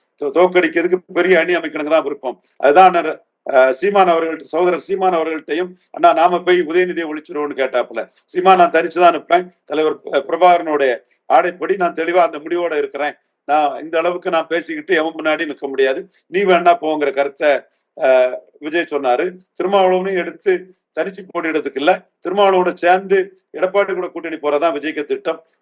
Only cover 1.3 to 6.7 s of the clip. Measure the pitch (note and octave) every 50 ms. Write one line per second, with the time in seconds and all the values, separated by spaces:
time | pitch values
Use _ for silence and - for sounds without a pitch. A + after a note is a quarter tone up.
1.3 | F3+ E3 E3 E3 F3+ E3 D#3+ D3+ C#3+ D3+ D3 D3+ D#3+ D#3 C3+ C#3+ C#3+ - - B2+
2.3 | B2 - _ _ _ - - C#3 D3 - F#3+ F3+ F3 E3+ D3+ D#3 D3 - _ _
3.3 | _ _ _ - C#3 B2+ C3 C3 B2+ - F3+ G3+ G3+ G3 F#3 F3 E3 E3 E3 D#3+
4.3 | D#3+ D#3 D3 - - E3 F3+ F3+ F3 D3 - - G3 F#3+ F#3 F#3 E3+ E3 D#3+ D#3+
5.3 | D#3+ D#3 D3+ - D3+ E3+ F#3 F#3 F#3 _ _ _ - - - E3+ D#3 D#3+ E3 F3+
6.3 | F3+ F3 F3+ F3+ F3+ F3+ E3 D3+